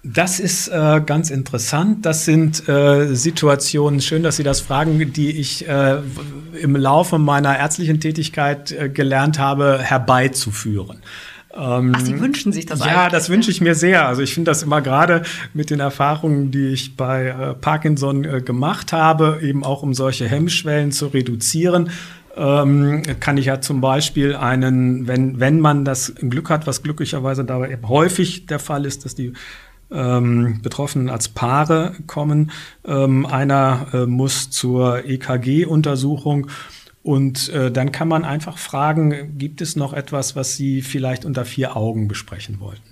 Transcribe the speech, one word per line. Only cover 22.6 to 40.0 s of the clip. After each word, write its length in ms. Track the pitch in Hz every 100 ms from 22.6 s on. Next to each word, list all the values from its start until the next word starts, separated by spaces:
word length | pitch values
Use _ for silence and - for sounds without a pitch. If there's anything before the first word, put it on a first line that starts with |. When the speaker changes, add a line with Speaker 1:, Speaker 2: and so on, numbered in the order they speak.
| 139 143 143 147 143 131
Speaker 1:
kann 200 | - 139
ich 80 | 131
ja 160 | 135
zum 180 | - 135
Beispiel 560 | 131 135 147 151 139 143
einen, 680 | 127 127 131 127 127 127 123
wenn, 320 | 127 131 127
wenn 180 | 135 156
man 280 | 156 143 139
das 260 | 131 - -
Glück 300 | 131 127 156
hat, 160 | 156 151
was 160 | 131
glücklicherweise 600 | 151 151 147 147 131 131
dabei 260 | 131 127 131
eben 160 | 127 110
häufig 560 | 135 170 180 185 -
der 140 | - 147
Fall 260 | - 143
ist, 220 | 143 139 131
dass 80 |
die, 180 | - 123 123 - - - _ _
ähm, 680 | - 127 123 120 120 120 107
Betroffenen 460 | 110 - 143 139 127
als 200 | 120 -
Paare 640 | - 120 139 151 160 175 180 -
kommen. 440 | - 147 147 151 - - - -
Ähm, 380 | 139 135 131
einer, 600 | 139 135 139 139 135 127 139
äh, 100 | 127 123
muss 440 | 123 135 - -
zur 560 | - 127 127 127 123 143
E-K-G-Untersuchung 1400 | 127 - 127 123 139 165 156 151 139 135 143 147 143 139 - - - - _
und, 460 | 170 139 139 127 -
äh, 200 | 151 131
dann 220 | 127 135
kann 160 | - 160
man 160 | 160
einfach 340 | 160 147 165 156
fragen, 800 | - 139 151 156 156 143 147 147
gibt 220 | 143 151
es 140 | 160 156
noch 160 | 139
etwas, 420 | 151